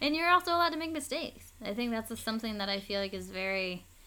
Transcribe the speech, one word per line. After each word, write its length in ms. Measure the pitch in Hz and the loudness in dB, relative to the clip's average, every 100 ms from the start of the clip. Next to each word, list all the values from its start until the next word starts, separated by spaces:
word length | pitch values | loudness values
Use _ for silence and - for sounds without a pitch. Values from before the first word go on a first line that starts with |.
And 140 | 285 311 | 0 4
you're 140 | 339 | 6
also 220 | 359 349 | 6 6
allowed 200 | 339 339 | 4 4
to 60 | 320 | 2
make 140 | 320 | -2
mistakes. 600 | 311 - 302 302 - - - | -4 -4 -4 -4 -10 -18 -10
I 100 | 214 | -6
think 180 | 208 240 | -2 0
that's 280 | 226 220 226 | 0 -2 -6
something 380 | 220 220 226 208 | -4 -2 -2 -2
that 100 | 196 | -2
I 120 | 196 | -2
feel 200 | 196 202 | -2 -2
like 140 | 196 | -2
is 160 | 190 185 | -4 -6
very, 540 | 185 190 190 185 180 - - | -4 0 0 0 -4 -10 -20